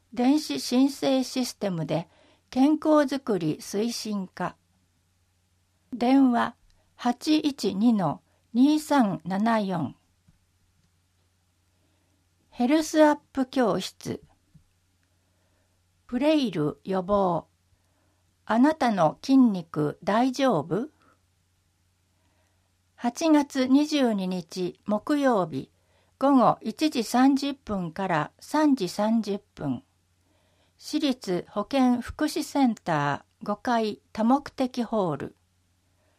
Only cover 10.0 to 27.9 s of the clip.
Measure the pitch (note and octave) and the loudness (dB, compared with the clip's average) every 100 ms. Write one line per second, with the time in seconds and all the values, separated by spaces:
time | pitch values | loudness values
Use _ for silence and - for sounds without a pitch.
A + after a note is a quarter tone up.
10 | _ _ _ _ _ _ _ _ _ _ | _ _ _ _ _ _ _ _ _ _
11 | _ _ _ _ _ _ _ _ _ _ | _ _ _ _ _ _ _ _ _ _
12 | _ _ _ _ _ - A#3+ D#4+ D#4 D#4 | _ _ _ _ _ -4 0 0 2 4
13 | D4+ D4 _ - C4 C4 A3+ E3+ - - | 4 4 _ -6 -4 0 0 -2 -6 -12
14 | - - - _ _ _ _ _ _ _ | -12 -12 -14 _ _ _ _ _ _ _
15 | _ _ _ _ _ _ _ _ _ _ | _ _ _ _ _ _ _ _ _ _
16 | _ B3 D4 D4+ A#3+ E3+ D3+ - - F#3+ | _ -2 0 2 0 -2 -2 -4 -6 -4
17 | F#3 G3+ F#3 E3+ - _ _ _ _ _ | 0 0 0 -2 -6 _ _ _ _ _
18 | _ _ _ _ - A3+ C#4+ D#4 A#3+ G3 | _ _ _ _ -2 2 2 2 0 2
19 | D#3 - - C4+ B3 F#3 D#3+ D#3 D3 - | 0 0 2 4 6 2 -6 -4 -4 -4
20 | F3+ G#3+ C4 B3+ C4 E3+ D#3+ G3 D4+ _ | -2 0 0 0 0 0 -2 -4 -6 _
21 | _ _ _ _ _ _ _ _ _ _ | _ _ _ _ _ _ _ _ _ _
22 | _ _ _ _ _ _ _ _ _ - | _ _ _ _ _ _ _ _ _ -8
23 | A#3+ - E4 D4 C#4 C4+ B3+ C#4 D4+ D4 | -6 -2 2 2 2 -2 2 2 2 0
24 | B3 G3+ F#3 F#3 - F#3 F3 - - G#3 | 0 0 -4 -6 -8 -8 -8 -8 -6 -4
25 | - D4 C4+ G#3+ E3 C3+ - _ _ _ | -2 0 2 0 -2 -6 -10 _ _ _
26 | _ - C4+ C4 F#3+ - A3 - D#4 C#4 | _ -2 2 4 4 2 -4 -4 -2 -2
27 | G#3 A#3+ C4+ C#4 C#4+ C#4 - G3 E3+ | -2 2 4 2 -2 -8 -8 -6 -6